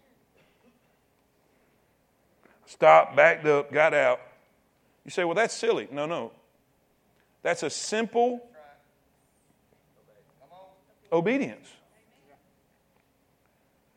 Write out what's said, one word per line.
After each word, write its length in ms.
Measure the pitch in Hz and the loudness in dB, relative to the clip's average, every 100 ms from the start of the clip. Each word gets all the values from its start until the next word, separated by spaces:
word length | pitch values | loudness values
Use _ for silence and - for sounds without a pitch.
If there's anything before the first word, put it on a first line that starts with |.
| _ _ _ _ _ _ _ _ _ _ _ _ _ _ _ _ _ _ _ _ _ _ _ _ - _ - | _ _ _ _ _ _ _ _ _ _ _ _ _ _ _ _ _ _ _ _ _ _ _ _ -20 _ -16
Stopped, 500 | - 156 156 - 131 | 2 6 6 6 4
backed 320 | 160 165 151 | 4 2 0
up, 240 | 143 139 | -2 -2
got 240 | 139 160 151 | 0 0 2
out. 260 | 131 123 - - _ _ _ _ _ _ | 0 -2 -8 -20 _ _ _ _ _ _
You 80 | - | -12
say, 140 | - 175 | -6 -4
"Well, 80 | |
that's 220 | 165 143 - | -2 -2 -4
silly." 340 | 226 175 101 | -4 -4 -4
No, 140 | 139 151 | -8 -8
no. 260 | 165 113 - _ _ _ _ _ _ _ _ _ _ | -8 -10 -16 _ _ _ _ _ _ _ _ _ _
That's 220 | 160 170 | -6 -6
a 60 | 151 | -6
simple 800 | - - 214 233 233 240 240 - - - - _ _ _ _ _ _ _ _ _ _ _ _ _ 104 _ _ - 180 190 _ _ _ - | -8 -8 -6 -4 -2 -2 -4 -14 -20 -20 -20 _ _ _ _ _ _ _ _ _ _ _ _ _ _ _ _ -20 -20 -20 _ _ _ -2
obedience. 640 | 165 180 269 160 107 - - _ _ _ _ _ _ _ _ _ _ _ _ _ _ _ _ _ _ _ _ _ | -2 0 -2 -4 -10 -20 -20 _ _ _ _ _ _ _ _ _ _ _ _ _ _ _ _ _ _ _ _ _